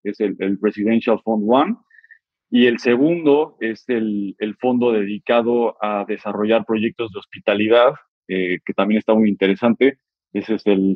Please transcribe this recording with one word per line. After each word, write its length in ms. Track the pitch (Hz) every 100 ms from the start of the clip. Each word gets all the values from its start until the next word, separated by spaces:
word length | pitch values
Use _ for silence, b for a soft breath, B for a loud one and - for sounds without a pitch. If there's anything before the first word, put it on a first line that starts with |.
es 160 | 101 -
el, 160 | 104 -
el 200 | 98 98
Residential 580 | 104 107 104 113 120 104
Fund 220 | - 110 104
One, 280 | 127 170 240 _ b b b _ _ _
y 160 | 123 123
el 100 | 117
segundo 800 | 123 120 156 175 151 147 156 -
es 260 | 113 107 -
el, 480 | 117 110 104 98 -
el 180 | 107 101
fondo 340 | 127 123 120
dedicado 840 | 110 101 104 - 120 113 120 113 -
a 240 | 104 104 101
desarrollar 580 | 101 104 101 107 113 104
proyectos 460 | 110 113 - 113
de 80 | 98
hospitalidad, 760 | - 95 - 101 107 120 127 151 _ _ -
eh, 320 | 92 92 90
que 100 | -
también 260 | - 98 107
está 160 | - 110
muy 120 | 107
interesante, 720 | 95 95 98 120 110 135 139 _ _ _
ese 200 | 101 101 107
es 120 | 104
el 280 | 95 95